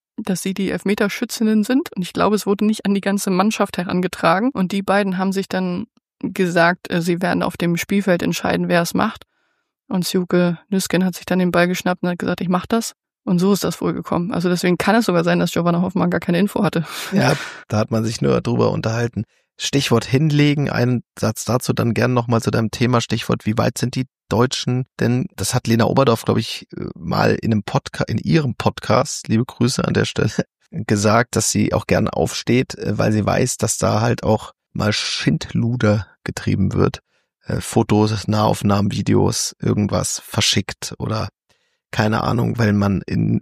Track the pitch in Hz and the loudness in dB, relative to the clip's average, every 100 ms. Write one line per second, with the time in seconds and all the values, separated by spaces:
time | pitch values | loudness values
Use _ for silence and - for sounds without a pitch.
0 | _ - 214 180 196 190 190 175 190 214 | _ -10 -4 -4 -4 -4 -2 -2 -2 0
1 | 202 - 233 - 214 214 208 262 349 - | 0 -2 -6 -2 2 2 2 0 0 -6
2 | 175 - 180 208 - 202 214 214 202 202 | -6 0 2 2 0 0 2 0 0 0
3 | 196 202 202 180 208 - 202 - 180 180 | 0 -2 0 2 2 0 -2 -2 -2 0
4 | 180 - 165 175 247 196 185 196 196 196 | 0 0 2 2 0 0 -2 -2 2 2
5 | 196 185 190 190 190 185 185 180 - _ | 2 0 0 -2 -2 -2 -2 -4 -8 _
6 | _ - - 190 180 175 170 180 - 175 | _ -8 -6 -2 0 4 2 2 -2 -2
7 | 170 175 175 175 180 - 175 170 - 202 | 0 0 0 0 -2 -2 -2 -2 0 0
8 | 196 175 - 170 - 175 175 175 170 - | 2 0 0 -2 0 0 2 0 0 0
9 | 220 - - _ _ _ _ _ - 185 | -2 -4 -20 _ _ _ _ _ -4 -2
10 | 170 185 175 180 175 165 - 190 - 170 | 0 -2 2 2 2 0 -2 -2 0 0
11 | 185 - - 180 180 175 180 180 185 180 | 0 -4 -2 0 2 4 2 0 -2 -2
12 | 180 175 - 175 175 180 - 226 - - | -2 -2 -4 -2 0 -2 0 -2 -2 -12
13 | _ _ - 175 190 196 165 - 170 - | _ _ -2 2 2 2 0 -2 -4 -4
14 | - 160 175 175 175 175 180 170 - 226 | -4 -4 -2 -2 0 0 0 0 2 2
15 | 214 175 170 175 175 175 170 170 185 180 | 2 2 2 0 0 0 0 0 0 0
16 | 175 175 - 175 202 - 208 170 156 - | 0 0 0 0 2 0 0 0 -4 -8
17 | - 190 131 147 - - - 107 110 110 | -2 0 2 0 -4 -14 -4 -2 0 -2
18 | 110 117 139 123 120 120 110 104 110 113 | -2 -2 0 0 0 0 0 0 -2 -2
19 | 120 101 - _ _ - - 139 - 117 | -2 -4 -8 _ _ -10 -2 -2 2 0
20 | - 131 156 147 147 147 139 - 123 120 | 2 2 4 4 4 2 0 0 0 0
21 | - - 107 - - 123 - 123 117 110 | -4 -4 -4 -2 -2 0 0 0 0 2
22 | 123 123 117 113 113 117 110 - 123 120 | 2 0 2 0 2 0 -2 0 2 2
23 | - 113 - 117 107 113 117 - 127 131 | 0 -4 -2 -2 0 0 0 0 -4 -4
24 | 127 _ - 107 127 - - 127 127 - | -6 _ -2 2 2 0 -2 -2 -4 -2
25 | 117 123 - - - 123 - 113 113 135 | 0 0 -2 -4 -2 -2 2 4 4 4
26 | 131 113 - 113 110 - - - - - | 4 2 0 0 -2 -10 -12 -10 -10 -8
27 | 82 - 110 107 - 110 - 135 - - | -4 0 2 2 0 -2 0 -4 -4 -8
28 | - 113 - 160 139 - 107 - - 117 | -4 -2 2 2 0 -2 -4 -2 0 2
29 | 139 - - 110 127 - 120 - - 107 | 2 -6 0 0 0 0 0 0 0 0
30 | 107 - 117 - - _ _ - 107 104 | 0 0 -2 -2 -6 _ _ -8 -2 2
31 | 104 110 117 113 - 104 107 - - 95 | 4 2 2 -2 0 0 2 0 0 0
32 | 107 - - - - 123 131 - - 107 | 0 0 -2 -2 0 0 0 -6 -6 -2
33 | 110 107 95 92 127 - 113 - 104 107 | 0 2 2 0 0 -2 -4 0 0 2
34 | 120 120 - 110 - - _ - 107 - | 0 0 0 0 -2 -20 _ -4 -2 -2
35 | - - - 156 - 113 117 123 107 104 | -4 -2 0 -2 -2 -2 -2 0 2 2
36 | - _ - - - 101 95 95 95 - | -2 _ -10 -6 -2 0 0 2 0 -2
37 | _ _ _ _ - - - 117 110 104 | _ _ _ _ -8 -6 0 0 4 4
38 | 107 104 - 107 107 107 101 101 104 - | 4 0 -2 2 2 2 0 2 0 -2
39 | 104 104 98 - - - 113 107 101 101 | 0 2 2 0 -6 -4 -2 0 0 -2
40 | - - - - - 107 - - - - | -4 -6 -6 -2 0 0 -2 -10 -12 -8
41 | 113 107 95 _ _ _ _ _ - - | -6 -4 -6 _ _ _ _ _ -8 -2
42 | 107 110 - 117 113 117 107 104 101 95 | 0 0 0 0 0 0 2 2 2 0
43 | - 110 107 117 | -2 -2 0 0